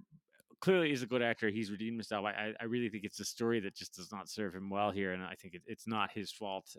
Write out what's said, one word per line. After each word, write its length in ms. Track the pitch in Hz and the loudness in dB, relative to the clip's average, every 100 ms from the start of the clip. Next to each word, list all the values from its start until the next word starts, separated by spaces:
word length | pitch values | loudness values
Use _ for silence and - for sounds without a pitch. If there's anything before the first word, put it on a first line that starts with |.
| - - _ _ _ - | -8 -20 _ _ _ 0
clearly 320 | - 185 156 | 4 6 6
is 100 | 135 | 2
a 40 | 120 | 2
good 160 | 123 | 2
actor. 260 | 117 113 110 | 4 4 2
He's 220 | 107 101 | 2 0
redeemed 220 | 101 110 117 | -2 -2 -4
himself. 280 | 101 107 101 | -2 0 0
I, 40 | |
I, 220 | 101 107 107 | 0 -2 -2
I 40 | 113 | -2
really 220 | 123 117 | 0 0
think 120 | 104 | -2
it's 140 | 98 - | -6 -6
a 60 | |
story 340 | 101 - 117 117 | -6 0 4 4
that 140 | 98 | 0
just 200 | - 87 | -6 -12
does 180 | - 85 | -12 -10
not 160 | 101 82 | -8 -6
serve 260 | - 101 | -4 -4
him 140 | 90 98 | -4 -2
well 200 | 98 104 | 2 2
here, 200 | 98 95 | 2 0
and 100 | 92 | -2
I 120 | 90 | -6
think 200 | 92 95 | -10 -14
it, 80 | 87 101 | -14 -12
it's 200 | 110 113 | -8 -2
not 220 | 110 98 | 0 0
his 180 | 107 95 | -2 -8
fault. 460 | - 104 95 - | -6 -4 -6 -8